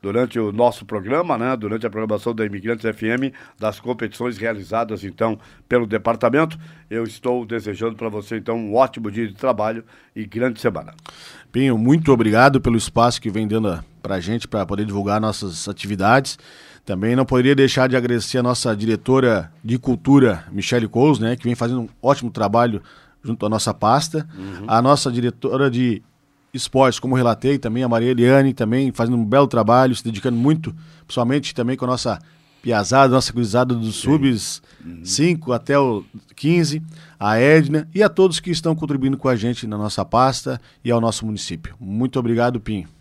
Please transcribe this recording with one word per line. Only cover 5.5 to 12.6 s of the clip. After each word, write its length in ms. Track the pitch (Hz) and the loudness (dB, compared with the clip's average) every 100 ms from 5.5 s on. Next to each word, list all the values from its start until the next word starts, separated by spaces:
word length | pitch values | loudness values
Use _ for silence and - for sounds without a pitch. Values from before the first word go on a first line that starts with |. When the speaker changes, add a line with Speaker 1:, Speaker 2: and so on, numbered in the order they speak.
| - _ | -20 _
Speaker 1:
pelo 180 | 123 117 | -2 0
departamento. 720 | 110 113 117 120 131 160 160 - - _ | -2 -2 0 2 2 0 -4 -20 -20 _
Eu 160 | 110 113 | -8 -8
estou 400 | - 127 123 113 | -6 -4 -4 -4
desejando 500 | 117 104 98 113 107 | -6 -6 -6 -6 -6
pra 140 | 113 | -8
você, 260 | 104 101 113 | -8 -8 -8
então, 200 | 92 117 | -6 -6
um 180 | 107 110 | -2 2
ótimo 340 | 131 - 107 | 2 0 -8
dia 160 | 101 113 | -6 -6
de 80 | 92 | -4
trabalho 500 | 131 110 107 113 113 _ _ | -4 -2 -2 -6 -12 _ _
e 120 | - 104 | -14 -10
grande 340 | 101 127 113 | -4 -4 -2
semana. 340 | 123 85 - - - - - - - | -4 -4 -12 -20 -20 -20 -20 -20 -8
Speaker 2:
Pinho, 280 | 120 135 110 | 0 2 2
muito 340 | 117 160 156 | 4 2 4
obrigado 480 | 127 110 107 135 | 4 4 6 6
pelo 160 | 139 | 6